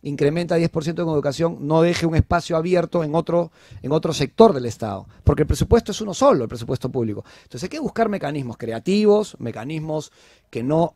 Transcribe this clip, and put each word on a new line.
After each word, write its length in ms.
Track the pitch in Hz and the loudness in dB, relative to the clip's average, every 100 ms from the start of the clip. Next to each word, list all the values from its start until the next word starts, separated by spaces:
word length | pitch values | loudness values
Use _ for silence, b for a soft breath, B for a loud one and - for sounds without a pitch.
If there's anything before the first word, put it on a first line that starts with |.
incrementa 520 | 143 143 143 160 170 170 | -8 0 0 0 0 0
diez 140 | 165 | 0
por 140 | 165 | -2
ciento 200 | 151 165 | -4 -4
en 60 | 170 | -2
educación 480 | 156 143 131 165 170 | 0 -2 -2 -2 -2
no 200 | 143 160 | 0 4
deje 240 | 165 170 165 | 4 2 0
un 100 | 160 | 0
espacio 420 | - 175 - 165 | 0 0 0 -2
abierto 460 | 170 180 165 175 | 2 0 0 -2
en 100 | 156 156 | 0 -2
otro, 360 | 160 170 165 B B B | 0 -2 -2 B B B
en 100 | 127 | -2
otro 220 | 156 165 | -2 -2
sector 400 | 147 139 - 226 | -2 -4 6 6
del 120 | 147 120 | 6 -4
Estado? 420 | - 110 98 - b | -6 -6 -6 -10 b
Porque 200 | - 143 | 2 2
el 40 | 151 | 2
presupuesto 440 | 151 - 233 226 | 0 4 2 2
es 80 | 202 | -6
uno 140 | 214 | -6
solo, 300 | 175 285 190 | 2 4 4
el 60 | 113 | 0
presupuesto 400 | 120 117 135 131 | -8 -6 -6 -4
público. 360 | 127 117 101 - B | -2 -4 -4 -12 B
Entonces 200 | B 127 | B -12
hay 60 | 175 | -10
que 100 | 302 | -6
buscar 280 | 269 - 226 | -6 0 0
mecanismos 480 | 202 143 147 127 110 | 0 -4 -6 -8 -8
creativos, 800 | 113 113 113 202 208 208 208 - | -8 -6 0 4 6 4 2 -8
mecanismos 720 | 117 110 120 156 156 156 147 b b b b | -10 -8 -8 -8 -6 -8 -8 b b b b
que 140 | 120 | -6
no 300 | 123 156 165 | 0 2 0